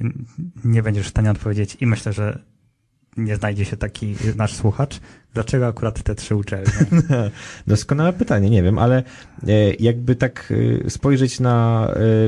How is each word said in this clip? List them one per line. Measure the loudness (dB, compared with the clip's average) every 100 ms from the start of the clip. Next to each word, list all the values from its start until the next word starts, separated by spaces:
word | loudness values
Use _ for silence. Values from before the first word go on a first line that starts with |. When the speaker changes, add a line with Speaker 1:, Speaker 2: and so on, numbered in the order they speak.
| -6 -8 -14 -12 -14 -6 0
Speaker 1:
nie | 0
będziesz | 2 -2 -2
w |
stanie | 0 0
odpowiedzieć | 0 -2 -2 -4 -2
i | -2
myślę, | 0 -2
że | -4 -4 -6 _ _ _ _ _ _ _ -6
nie | -4 -2
znajdzie | -2 -2 -4
się | -4
taki | -8 -6 -8 -4 -4 -2
nasz | -4 0
słuchacz. | -2 0 -4 -6 -18 -20 _
Dlaczego | -8 -2 0 0
akurat | -2 -6 -4
te | -6 -6
trzy | -2 -2
uczelnie? | -2 -2 -2 0 2 2 2 0
Speaker 2:
<laughs> | 0 -6 -18 -12 0
Doskonałe | 0 2 0 0
pytanie, | 0 0 2 4
nie | 4
wiem, | 4 4
ale, | 4 2 0 -14 -20 -10 0
e, | 4 4 2
jakby | 0 0 0 0
tak, | 0 -4 -4 0 2 0 -2
e, |
spojrzeć | -2 0 2 0 0
na, | 2 4 2 2 0 2 2 4